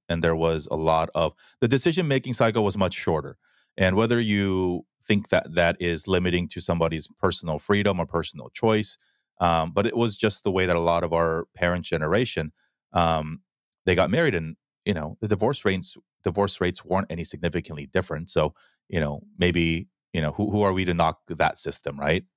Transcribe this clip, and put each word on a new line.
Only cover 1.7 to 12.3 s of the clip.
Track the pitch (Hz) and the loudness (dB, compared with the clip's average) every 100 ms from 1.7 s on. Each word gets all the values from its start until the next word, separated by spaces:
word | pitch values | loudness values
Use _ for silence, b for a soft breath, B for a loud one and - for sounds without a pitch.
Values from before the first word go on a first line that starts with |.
| 131 175 165 160 135 131 | 2 2 0 0 0 -2
cycle | 127 117 110 | 0 2 2
was | 101 98 | 0 2
much | 92 | -2
shorter. | - - 78 - - _ _ _ - | -2 -2 -2 -4 -16 _ _ _ 0
And | 92 95 | 2 4
whether | 113 120 | 2 2
you | 110 101 98 92 90 87 - _ | 2 2 2 2 0 -2 -8 _
think | - 101 - | 0 0 2
that | 90 - 160 | 0 0 2
that | 85 87 | 2 2
is | 87 82 - | -2 -4 0
limiting | 92 90 90 85 | 2 2 0 -2
to | 90 | -8
somebody's | - 85 82 80 - - | -4 0 0 -2 -8 -2
personal | 95 - 82 76 | -2 -2 -6 -8
freedom | - 101 101 90 | 0 0 2 -2
or | 80 | -2
personal | 85 80 76 58 | -4 -4 -12 -16
choice, | - 110 107 107 - _ _ _ - | -2 0 0 -2 -12 _ _ _ -2
um, | 87 82 82 | 2 2 0
but | 90 110 | 0 0
it | 117 | 0
was | 117 - | -2 0
just | 107 - | -2 0
the | 104 | -2
way | 92 92 | 0 2
that | 85 | 2
a | |
lot | 85 85 | 2 2
of | 85 | 2
our | 82 82 80 - - | 0 0 0 -6 -2
parents' | 87 87 - | 0 0 -2
generation, | 80 78 104 123 | -2 0 0 0